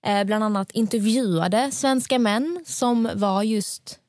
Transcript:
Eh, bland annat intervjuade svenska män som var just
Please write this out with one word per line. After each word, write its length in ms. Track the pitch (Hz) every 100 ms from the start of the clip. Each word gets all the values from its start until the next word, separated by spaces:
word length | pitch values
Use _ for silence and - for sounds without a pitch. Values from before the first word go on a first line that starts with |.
| 214
Eh, 180 | 202
bland 200 | 202 214
annat 280 | 214 202 190
intervjuade 1000 | - 220 233 208 233 226 165 175 214 277
svenska 480 | 269 269 262 240 254
män 440 | 220 214 302 349 330
som 420 | - 247 240 226 202
var 280 | 202 190
just 560 | 214 214 190 - - -